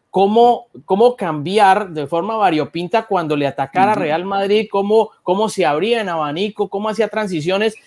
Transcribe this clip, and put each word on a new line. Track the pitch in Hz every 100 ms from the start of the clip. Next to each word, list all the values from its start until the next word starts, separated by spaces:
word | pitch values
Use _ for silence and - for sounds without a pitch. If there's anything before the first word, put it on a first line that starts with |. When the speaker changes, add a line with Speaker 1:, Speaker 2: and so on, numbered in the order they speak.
| _
Speaker 1:
cómo, | - 196 220 240 233 - -
cómo | - 190 240 247
cambiar | 185 151 147 202 196 190 196
de | 156 139
forma | 170 196 220
variopinta | 196 156 143 170 175 - 226
cuando | 190 160 151
le | 143
atacara | 135 135 180 196
Speaker 2:
Ujú. | 208
Speaker 1:
Real | 170 156
Madrid, | 185 196 196 208 214
cómo, | 196 202 220 202 -
cómo | - 185 214
se | - 165
abría | 147 202 233
en | 202
abanico, | 165 147 151 208 208 196
cómo | 196 214
hacía | 214 214
transiciones. | 220 208 175 151 190 214 214